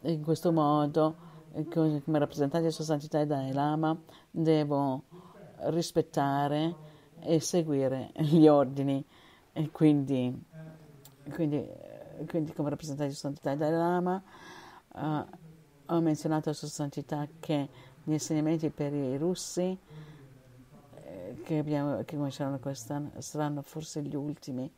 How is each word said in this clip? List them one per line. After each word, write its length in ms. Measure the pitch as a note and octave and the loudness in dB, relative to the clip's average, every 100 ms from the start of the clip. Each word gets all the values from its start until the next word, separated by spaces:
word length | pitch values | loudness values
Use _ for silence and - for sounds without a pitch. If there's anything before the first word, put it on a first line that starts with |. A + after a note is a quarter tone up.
In 200 | - D#3+ | -2 -4
questo 300 | D3+ D#3 F3+ | 0 0 2
modo, 600 | E3 D3 D3+ D3 D3+ D#3 D#3+ - - - | 4 4 4 2 2 2 0 -16 -20 -14
eh, 140 | D#3 D#3 | -8 -4
co-, 340 | E3+ D#3+ D3 C#3+ | 2 2 2 0
come 120 | D#3 | 2
rappresentante 500 | D3 - C#3+ E3 E3 | 2 0 0 2 0
di 40 | |
Sua 140 | D#3 D#3 | -2 -2
Santità 400 | D3 D3+ D#3 D3 | -2 0 0 0
Dalai 260 | D3 C3+ | 0 -2
Lama, 500 | C3+ D3 D#3 D#3+ D#3+ - - - | 0 0 2 0 0 -6 -20 -12
devo 720 | - D#3+ D#3 D3 C#3+ C#3 C3+ - - - - - - | 0 4 4 4 0 0 -2 -8 -20 -20 -20 -20 -8
rispettare 1300 | C3 D#3+ E3 - D#3 - C#3 C#3 C#3+ D3 D#3+ E3+ - - - - | -2 -2 0 0 0 0 0 2 2 0 0 -4 -14 -20 -20 -12
e 180 | - E3 | 2 2
seguire 720 | D#3 F#3 D#3 C#3 C3+ C3 - - | 4 0 2 2 2 0 -6 -2
gli 300 | D#3 D#3+ D#3 | 4 10 10
ordini. 560 | D3 C3 C#3 C#3 C3+ D3 - - - _ | 10 6 0 0 0 -4 -16 -20 -20 _
E 160 | - D3+ | -6 -6
quindi, 760 | - D#3 D3 C3+ C3+ B2 B2+ - D#3+ D#3+ - - - - - - | 4 6 6 4 0 0 -4 -12 -20 -18 -20 -20 -20 -20 -18 -14
quindi, 240 | C#3+ D#3+ D3 | -2 0 0
eh, 680 | - G1+ G1+ A1 - - D#3 | -4 -12 -16 -18 -18 -12 -4
quindi 260 | E3+ D3+ | -2 -2
come 160 | - D3 | -2 -4
rappresentante 420 | D3 D#3 C#3+ C#3+ | -4 -6 -4 -4
di 60 | C#3 | -4
Sua 120 | C#3+ | -8
Santità 260 | D3 D3 C#3+ | -6 -4 0
Dalai 220 | D3+ E3 | 0 2
Lama, 460 | E3+ F3+ F3+ F#3+ - - - - - - _ - | 2 2 0 -2 -6 -20 -20 -20 -20 -20 _ -8
eh, 300 | D3 D3+ - - - - - - - | -4 -4 -4 -14 -20 -20 -20 -20 -2
ho 120 | E3+ | 2
menzionato 500 | E3 D3+ E3 D#3 D#3 | 2 2 0 0 0
a 40 | |
Sua 140 | D3+ D3+ | -4 -8
Santità 600 | - D3 C#3+ C#3 D3+ D3+ - | -6 -6 -6 -6 -6 -6 -10
che 300 | - D3+ C#3 - - - | -2 -2 -2 -8 -20 -14
gli 100 | - | -2
insegnamenti 560 | D#3 - D#3 D3+ E3 D#3 | -2 0 0 2 2 0
per 240 | - D3 | -2 -4
i 240 | C#3+ C3+ C3+ | -2 -2 0
russi, 600 | E3 F3+ - - F#3 F#3 - D#3 - - - - - - - - - - | -2 -2 -4 -2 -2 -2 -10 -20 -18 -20 -20 -20 -20 -20 -20 -20 -20 -20
eh, 460 | - F#2 F2+ B2 | -16 -14 -12 -12
che 140 | - D#3 | -2 -2
abbiamo, 460 | D3+ D3+ C#3+ A#2+ | 0 0 0 -2
che 120 | - D3+ | -4 -4
cominceranno 440 | C#3+ - C#3 C#3 | -4 -4 -4 -4
quest'anno, 520 | C#3 C3+ - C#3+ D3 - | -6 -10 -6 -6 -6 -10
saranno 420 | C3 D3 D3+ D3 | -10 -4 -4 -4
forse 400 | C#3 D#3+ D#3 D#3 | -8 -12 -10 -8
gli 140 | C#3+ D3 | -6 -6
ultimi. 560 | D3 C#3+ - B2+ C3 | -6 -8 -8 -8 -8